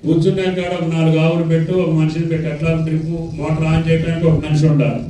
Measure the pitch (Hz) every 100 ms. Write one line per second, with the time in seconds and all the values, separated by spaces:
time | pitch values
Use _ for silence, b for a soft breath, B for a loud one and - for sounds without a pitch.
0 | 143 170 190 185 185 185 175 175 165 165
1 | 160 156 165 170 160 165 160 185 160 160
2 | 156 160 165 160 160 147 165 160 160 160
3 | 160 165 165 160 156 156 160 160 165 165
4 | 165 165 165 151 151 147 156 143 - 117